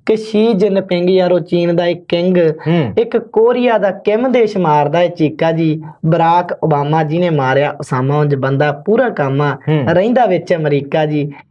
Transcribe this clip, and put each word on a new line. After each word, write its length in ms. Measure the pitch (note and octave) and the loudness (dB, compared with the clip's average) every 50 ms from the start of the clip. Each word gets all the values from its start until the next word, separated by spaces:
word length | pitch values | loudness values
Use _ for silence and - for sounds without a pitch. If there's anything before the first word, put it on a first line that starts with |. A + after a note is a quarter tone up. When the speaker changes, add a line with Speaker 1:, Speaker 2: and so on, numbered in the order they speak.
| - | -2
Speaker 1:
ਕਿ 100 | - A3 | -2 -2
ਸ਼ੀ 360 | G#3+ G#3+ - - G#3 A3 A#3 | -2 -2 -2 0 0 2 2
ਜਿਨਪਿੰਗ 580 | A3+ F3+ G#3 G3+ G3 G3 F#3+ F#3+ F3+ F3 F3 F3+ | 2 2 0 0 0 -2 -2 -2 -2 -2 0 2
ਯਾਰੋ 280 | F#3+ F#3 F#3 F3 F3+ F3 | 2 2 2 2 2 0
ਚੀਨ 380 | D#3+ - F3 F3 F3 E3+ E3+ | 0 0 -2 0 0 0 0
ਦਾ 100 | E3+ F3 | 0 0
ਇੱਕ 180 | F3 E3+ F3 - - | -2 -2 -4 -4 -4
ਕਿੰਗ, 280 | F3 E3+ F3 F#3 F#3 | -2 0 0 2 2
Speaker 2:
ਹੂੰ। 560 | F3+ E3+ D#3 D3+ D#3 - D3+ E3+ E3+ C#3+ A2 - - | 2 2 2 0 -2 -2 0 0 0 0 0 0 -2
Speaker 1:
ਇੱਕ 200 | A#3 A#3 - A3+ | -2 0 -2 -4
ਕੋਰੀਆ 600 | A3 - - G#3+ A3+ A#3+ B3 B3 B3 B3 A3+ G#3 | -4 -2 0 2 2 2 2 2 0 0 0 2
ਦਾ 120 | F#3+ G3 | 0 0
ਕਿਮ 420 | F#3 - - G3+ G#3 A3 B3 C4+ | -2 -2 -2 -2 0 0 0 0
ਦੇਸ਼ 240 | B3 B3 A3+ G#3 - | 2 2 2 2 0
ਮਾਰਦਾ 460 | F#3+ F3+ D#3+ D3+ D3+ D3 C#3+ D3+ E3+ | 0 0 2 2 2 2 2 2 0
ਏ 60 | F3+ E3+ | 0 0
ਚੀਕਾ 440 | F3 - D#3+ C#3+ - - E3 D#3+ | 0 0 -2 -2 0 0 -2 0
ਜੀ। 300 | E3+ D#3+ E3 D#3 D3+ D#3+ - - - - - | 0 0 0 0 -2 -4 -6 -14 -14 -4 -2
ਬਰਾਕ 520 | D#3+ E3 D#3+ E3 E3 E3+ F3 F3+ F3 - - | 0 2 2 2 2 2 2 0 -2 -6 -4
ਓਬਾਮਾ 400 | - D#3+ D3+ C#3+ C#3+ D3 D#3 D#3+ | -2 0 0 0 0 0 0 0
ਜੀ 160 | D#3 D3 D#3 F3 | 0 0 -2 -2
ਨੇ 120 | F3+ F3 | 0 0
ਮਾਰਿਆ 460 | D#3+ C#3+ C3 C3 C3 C3+ D3 C#3 - - | 0 0 0 2 2 2 0 0 -4 -8
ਉਸਾਮਾ, 380 | C3+ - C#3 B2+ C3 C3+ C#3+ D3 | -8 -4 -4 -2 -2 0 0 0
ਉਂਝ 160 | D3 D3 C#3+ | 0 0 0
ਬੰਦਾ 380 | C3 C3 C3+ C#3 C#3 D3+ D3 | 0 -2 -2 0 0 0 0
ਪੂਰਾ 360 | C#3+ D3 - G3+ G#3+ A#3 C4 A#3 | -2 -4 -2 -2 0 0 0 0
ਕਾਮਾ, 460 | F#3+ - C#3 C3+ C3+ C#3 D3 C#3+ C3 | -2 -2 -2 -2 0 0 0 -2 -2
Speaker 2:
ਹੂੰ। 340 | C#3 - D3+ D#3 D3+ C3 A2+ | -4 -4 -2 -2 0 0 2
Speaker 1:
ਰਹਿੰਦਾ 380 | E3 F3 G3 A#3 A#3+ C4 A#3+ | 2 2 2 2 2 2 2
ਵਿੱਚ 280 | G3+ F3+ D#3+ - - F3+ | 2 2 -2 0 -2 -2
ਅਮਰੀਕਾ 520 | E3 D#3 D3 C#3+ C#3 C#3 C#3 - D#3+ D#3 | -2 0 0 0 -2 -2 -2 -2 -2 0
ਜੀ। 260 | D3+ D3+ D3 C#3+ C#3+ C#3+ - - _ | 0 0 -2 -4 -4 -8 -14 -20 _